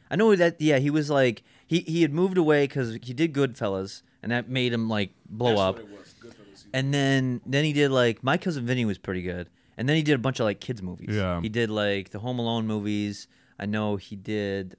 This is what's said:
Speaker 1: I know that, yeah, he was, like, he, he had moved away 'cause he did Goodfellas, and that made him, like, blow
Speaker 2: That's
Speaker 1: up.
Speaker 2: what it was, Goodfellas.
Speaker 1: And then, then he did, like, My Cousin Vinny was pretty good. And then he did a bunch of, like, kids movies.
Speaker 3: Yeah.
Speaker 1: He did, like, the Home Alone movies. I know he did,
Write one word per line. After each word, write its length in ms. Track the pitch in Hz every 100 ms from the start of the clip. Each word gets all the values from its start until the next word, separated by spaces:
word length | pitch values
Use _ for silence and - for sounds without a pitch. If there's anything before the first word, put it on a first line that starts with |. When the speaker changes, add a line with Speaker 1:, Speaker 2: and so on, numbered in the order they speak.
| -
Speaker 1:
I 60 | 160
know 200 | 226 196
that, 240 | 170 165
yeah, 200 | 151 139
he 100 | 143
was, 200 | 151 147
like, 340 | 143 127 107 - _ -
he, 120 | 165
he 200 | - 165
had 100 | 160
moved 240 | 147 190 185
away 300 | 156 147 139
'cause 300 | 143 120 110
he 120 | 123
did 200 | 127 165
Goodfellas, 680 | 139 139 110 107 98 95 - _ _
and 80 | -
that 180 | 120 117
made 240 | 131 123
him, 160 | 117 113
like, 220 | 107 98 _ -
blow 200 | 107 123
Speaker 2:
That's 100 | 104
Speaker 1:
up. 140 | 95 95
Speaker 2:
what 80 | 104
it 60 |
was, 240 | 101 - -
Goodfellas. 440 | 117 - - - -
Speaker 1:
And 200 | 131 135
then, 480 | 143 135 135 131 123 -
then 180 | 139 156
he 80 |
did, 180 | 143 143
like, 320 | 131 120 110
My 140 | 127 160
Cousin 280 | 190 147 120
Vinny 200 | 127 113
was 120 | 95
pretty 240 | - 92
good. 280 | 87 87 87 _ _ -
And 100 | 127
then 60 | 160
he 60 |
did 100 | 151 139
a 40 |
bunch 200 | 127 131
of, 60 | 110
like, 140 | 101
kids 220 | - 120
movies. 340 | 92 87 - 107
Speaker 3:
Yeah. 260 | 92 87
Speaker 1:
He 80 | 107
did, 200 | 110 113
like, 400 | 107 104 101 92
the 80 | 104
Home 200 | 120 127
Alone 260 | 117 117 110
movies. 600 | 107 104 104 104 101 - _ _ -
I 60 | 101
know 280 | 107 107 101
he 180 | - 101
did, 600 | 95 107 101 98 92